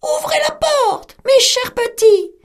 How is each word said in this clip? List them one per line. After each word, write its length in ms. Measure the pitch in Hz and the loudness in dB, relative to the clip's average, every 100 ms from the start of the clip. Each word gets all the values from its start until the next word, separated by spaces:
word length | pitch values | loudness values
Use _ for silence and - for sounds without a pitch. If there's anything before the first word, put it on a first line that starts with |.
Ouvrez 360 | - 605 - 605 | -4 -6 -2 -2
la 100 | 605 622 | -2 -2
porte, 600 | 622 587 480 - - - | -2 0 0 -4 -10 -16
mes 160 | - 523 | 0 2
chers 320 | 480 - 302 | 2 -2 -6
petits! 580 | - 466 - 440 277 392 - | -4 -6 2 4 4 0 -14